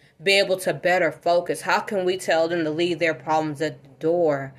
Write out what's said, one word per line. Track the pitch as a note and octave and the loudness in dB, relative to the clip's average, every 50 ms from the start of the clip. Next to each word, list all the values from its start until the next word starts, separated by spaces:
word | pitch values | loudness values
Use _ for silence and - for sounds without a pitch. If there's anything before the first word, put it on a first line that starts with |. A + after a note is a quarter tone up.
| _ _ _ _ | _ _ _ _
be | D#3 G3 G3 | 2 4 4
able | G3+ G3 F3+ F#3 | 4 4 2 0
to | F#3 - F#3 D3+ | -2 -2 -4 -4
better | C#3+ - F3 F3+ F#3 E3+ D3+ | 0 0 0 2 2 2 0
focus? | - - - F3 F3 F3 F3 - D3 - | -2 -2 0 2 2 2 0 0 -4 -4
How | - F3+ F3 G#3 | -2 0 0 0
can | G#3+ - G#3+ F#3+ F3+ | -2 -2 -4 -2 0
we | F3+ F#3+ | 0 -2
tell | F#3 - G3 E3+ D#3+ E3 | -2 -2 0 2 2 2
them | E3 F3 E3+ D#3+ | 0 0 -2 -2
to | D3+ | -2
leave | D3+ E3 F3 F3+ E3+ D#3 | -2 -2 -2 -2 0 0
their | E3+ D#3+ D3+ | 0 -2 -2
problems | C3 - D#3+ D#3 D#3+ D#3 D#3 C#3+ C#3 | -2 -2 -2 0 0 0 -2 -4 -4
at | D#3 D3 C3+ - - | -4 -4 -6 -8 -16
the | - - - | -20 -14 -4
door | D#3+ D#3+ F3 F3 E3+ D3+ C#3+ C3+ C3+ C3 - | -2 0 0 2 2 2 0 0 -4 -10 -14